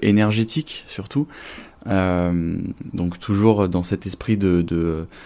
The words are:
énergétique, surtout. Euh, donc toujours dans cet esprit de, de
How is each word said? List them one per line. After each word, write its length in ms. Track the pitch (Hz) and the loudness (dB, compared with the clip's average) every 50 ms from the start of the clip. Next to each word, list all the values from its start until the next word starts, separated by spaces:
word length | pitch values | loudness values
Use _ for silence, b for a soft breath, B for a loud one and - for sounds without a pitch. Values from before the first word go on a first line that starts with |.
| - | 4
énergétique, 840 | 104 101 107 107 107 107 113 113 113 - 156 156 - - - - - | 4 4 6 4 4 2 2 0 0 -2 -4 -6 -6 -8 -14 -14 -14
surtout. 380 | - - 98 - - 139 147 - B B B B B B B B B B - | -12 -12 -10 -4 -2 -2 -2 -2 B B B B B B B B B B -6
Euh, 720 | - 98 95 92 92 90 90 87 87 87 85 85 85 85 85 87 87 - - - - - | -2 0 2 2 2 2 2 2 2 0 0 0 -2 -2 -4 -4 -6 -8 -10 -12 -8 -6
donc 260 | 90 87 87 87 - | -4 -4 -4 -4 -6
toujours 500 | - - 101 98 104 113 107 104 98 90 | -4 -2 0 4 4 4 6 4 4 2
dans 160 | 87 90 87 | 2 0 -2
cet 220 | - 104 95 - | -2 -4 -4 -6
esprit 300 | 98 92 - - - 110 | -8 -10 -6 -2 -2 0
de, 240 | 101 98 92 87 87 | 2 4 4 4 4
de 460 | 85 85 85 85 82 85 80 78 82 - B B B | 2 0 0 -2 0 0 -2 -4 -6 -10 B B B